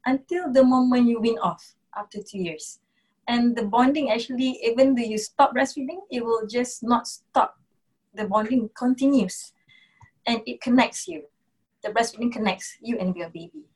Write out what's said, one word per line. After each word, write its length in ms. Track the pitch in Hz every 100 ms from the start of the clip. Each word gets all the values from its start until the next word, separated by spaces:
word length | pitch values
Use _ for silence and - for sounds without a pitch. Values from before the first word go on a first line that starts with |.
until 460 | 262 269 - 349 359
the 120 | 254
moment 440 | 254 254 254 247 240
you 120 | 233
wean 160 | 226 226
off 360 | 180 160 - _ _
after 240 | 208 202 208
two 160 | 202 196
years. 400 | 175 156 - - _ _ _ _ -
And 280 | 240 240
the 80 | 233
bonding 460 | 208 233 262 294 262
actually, 500 | 226 233 254 262 247
even 320 | 233 233 269
though 80 | 247
you 160 | 233 214
stop 340 | 214 - 277
breastfeeding, 440 | 247 269 294 262 349 403
it 160 | 247
will 220 | 233 226 214
just 340 | 240 247 -
not 260 | 226 240 -
stop. 480 | - _ 262 - _ _ _ _ _ _
The 100 | -
bonding 460 | 208 208 220 254 220
continues 760 | - 247 254 269 277 185 - - _ _ _ _ _ - _
and 160 | - 226 -
it 120 | -
connects 460 | - 247 226 - -
you. 180 | 160 - _ _ _ _ _
The 80 | 214
breastfeeding 420 | 214 233 - 240
connects 420 | 240 208 185 - -
you 160 | 226 240
and 180 | 185
your 140 | 175 170
baby. 400 | 165 165 311 -